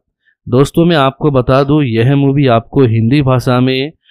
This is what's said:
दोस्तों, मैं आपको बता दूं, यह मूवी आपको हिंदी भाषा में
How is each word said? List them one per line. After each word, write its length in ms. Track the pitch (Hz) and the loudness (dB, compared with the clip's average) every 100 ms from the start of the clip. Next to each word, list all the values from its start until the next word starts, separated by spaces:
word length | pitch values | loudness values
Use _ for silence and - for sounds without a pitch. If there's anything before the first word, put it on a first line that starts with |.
| _ _ _ _ 107 | _ _ _ _ -4
दोस्तों, 380 | 123 139 170 170 | 0 0 0 0
मैं 100 | 160 | 0
आपको 340 | 135 - 151 | -2 -2 -2
बता 320 | 131 120 131 | -2 0 0
दूं, 180 | 139 151 | 0 0
यह 320 | 131 110 123 139 | 0 0 0 2
मूवी 320 | 139 139 131 | 0 0 0
आपको 360 | 113 - 139 123 | 0 0 0 0
हिंदी 340 | 113 113 147 | 2 0 0
भाषा 360 | 131 127 135 123 | 0 0 0 0
में 300 | 131 131 147 - _ | 0 -2 -6 -12 _